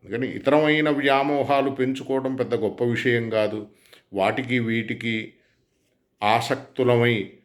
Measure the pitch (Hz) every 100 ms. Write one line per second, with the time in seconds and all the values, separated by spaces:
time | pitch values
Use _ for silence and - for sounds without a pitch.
0 | - 110 127 82 139 147 151 151 151 143
1 | 139 135 139 147 131 139 135 135 131 131
2 | 127 135 131 131 117 113 104 101 120 113
3 | 127 120 113 110 107 107 104 _ _ -
4 | _ 98 95 110 123 123 113 113 110 120
5 | 117 110 110 _ _ _ _ _ _ _
6 | _ _ 104 113 - 131 - - 123 120
7 | 120 113 95 -